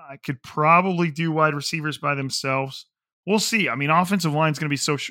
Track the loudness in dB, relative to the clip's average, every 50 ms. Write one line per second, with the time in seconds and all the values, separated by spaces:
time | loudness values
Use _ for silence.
0 | -18 -20 -20 -10 -8 -8 -8 -8 -10 -8 -2 2 4 6 6 6 4 2 0 0
1 | 0 -2 -2 -2 -2 0 2 2 2 2 0 -2 -4 -6 -6 -4 -4 -6 -6 -4
2 | -4 -4 -2 -2 -4 -4 -6 -4 -2 -2 -2 -2 -2 -4 -8 -14 -18 _ _ _
3 | _ _ _ _ _ 0 0 0 2 0 0 0 0 0 -2 -2 0 2 4 4
4 | 4 2 0 0 0 0 2 2 2 2 2 0 -2 -2 -2 -2 0 -2 -2 -2
5 | -4 -8